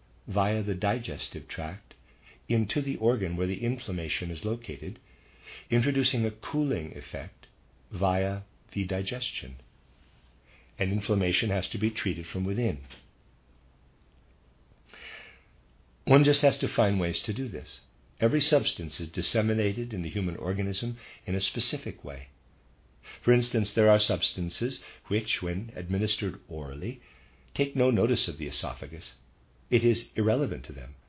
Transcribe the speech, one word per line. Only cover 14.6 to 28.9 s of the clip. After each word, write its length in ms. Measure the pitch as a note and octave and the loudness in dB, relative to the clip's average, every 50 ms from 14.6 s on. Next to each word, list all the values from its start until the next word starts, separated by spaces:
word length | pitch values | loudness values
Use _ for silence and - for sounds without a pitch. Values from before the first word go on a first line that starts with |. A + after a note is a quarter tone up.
| _ - - _ _ - - - - - - - - - - - _ _ - - - _ _ _ _ _ _ _ - | _ -20 -20 _ _ -20 -20 -18 -16 -16 -16 -16 -18 -18 -20 -20 _ _ -20 -20 -20 _ _ _ _ _ _ _ 4
One 200 | - C3 C#3+ C#3+ | 6 8 8 8
just 160 | C#3+ C#3 - | 8 6 6
has 180 | - C#3 - - | 6 4 4 4
to 100 | C3+ A2+ | 0 0
find 300 | - - A2 G2+ G2+ F#2+ | 2 4 4 4 4 4
ways 220 | F2 E2+ E2+ - | 2 2 0 -2
to 120 | - - | -4 -4
do 160 | G2+ A#2+ C3+ B2 | -4 -4 -4 -6
this. 340 | F2+ C#2+ C#2+ - - - - _ _ _ _ - _ - | -6 -8 -10 -12 -14 -16 -16 _ _ _ _ -20 _ 2
Every 200 | A#2 A#2 C#3+ D3+ | 2 4 4 4
substance 580 | - - D#3 C#3 A#2 - - - E2 D2+ - - | 4 4 4 4 4 2 -4 -4 -6 -6 -6 -6
is 80 | E2+ D#2+ | -6 -6
disseminated 840 | - F#2 E2+ - - A2+ G#2+ A2 A2 A2 G#2+ G2+ G2 A#2 A#2+ A#2+ | -4 -2 -2 0 2 2 4 4 4 2 2 2 0 -2 -4 -4
in 100 | A2 F#2 | -4 -4
the 60 | E2 D#2+ | -4 -2
human 280 | E2 G#2 F#2 F2 - | -2 -2 -2 -2 -2
organism 600 | - - F2+ F#2+ G2 G2 G2 F#2+ - A#2 A#2+ A#2+ - - - - - - | -2 -2 -2 0 0 -2 -2 -2 -4 -4 -6 -6 -8 -12 -18 -20 -10 -6
in 80 | - F#2 | -4 -2
a 60 | G2 | -2
specific 640 | - - - B2 - - D#3 C#3 - A2 F2+ - - | -2 -2 -4 -4 -4 -4 -4 -4 -6 -8 -10 -8 -10
way. 240 | C#2+ C#2 C2+ C2+ - - _ _ _ _ _ _ _ _ _ _ _ _ _ - - - - | -10 -10 -10 -12 -14 -18 _ _ _ _ _ _ _ _ _ _ _ _ _ -20 -20 -18 0
For 100 | - A#2+ | 4 6
instance, 400 | B2 A#2+ A#2+ - - A2+ G#2 - | 6 6 6 4 2 2 0 2
there 180 | - A2+ G#2+ G#2+ | 4 6 8 8
are 80 | G#2+ G#2+ | 8 8
substances 800 | - - G2+ F#2 - - - F#2+ F2 E2+ - - A#2 C3 C#3 - - - - - - - | 6 2 0 0 0 -2 -2 -2 -4 -4 -2 -2 -4 -4 -4 -6 -12 -16 -20 -14 -4 -2
which, 340 | G2+ A2 - - - - | -2 0 0 -2 -4 -2
when 300 | F2+ F2 F2 F#2+ A2+ A#2 - | -2 -2 -4 -4 -6 -6 -8
administered 640 | D#2 F2+ F2 F#2+ G2 G#2+ G#2+ - - G#2 F#2 - - - - | -8 -4 -2 0 0 0 0 0 -2 -4 -4 -6 -6 -10 -10
orally, 520 | E2 D#2 C#2+ C#2 C#2 D2 E2+ A2+ C#3+ - - - - - - - - - - - - | -8 -8 -8 -8 -8 -6 -6 -6 -8 -8 -12 -20 -20 -20 -20 -20 -20 -20 -20 -6 -2
take 220 | - C#3+ C#3 C#3 | 0 0 0 2
no 140 | C#3+ B2+ C3 | 2 4 4
notice 360 | A#2+ F#2+ G#2 B2 B2 - - - | 4 4 4 4 4 2 0 -2
of 100 | D2+ D2 | -4 -6
the 80 | D2+ | -6
esophagus. 640 | C#2+ C#2+ - - C#2 B1+ - C#2+ C#2 | -6 -6 -6 -6 -6 -6 -8 -10 -12